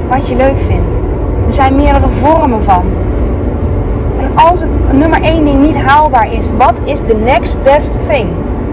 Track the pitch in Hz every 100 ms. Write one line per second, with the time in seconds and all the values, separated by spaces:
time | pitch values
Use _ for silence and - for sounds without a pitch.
0 | - 262 - 247 269 269 - - - -
1 | - - - - - 277 269 269 285 277
2 | 277 - 285 320 285 226 202 180 185 -
3 | - - - - - - - - - -
4 | - - 269 - 320 359 - - - 269
5 | 311 311 311 320 294 277 294 339 269 285
6 | 302 247 214 - - 214 277 - - 294
7 | - 214 226 311 - - 269 294 - -
8 | - 285 185 - - - -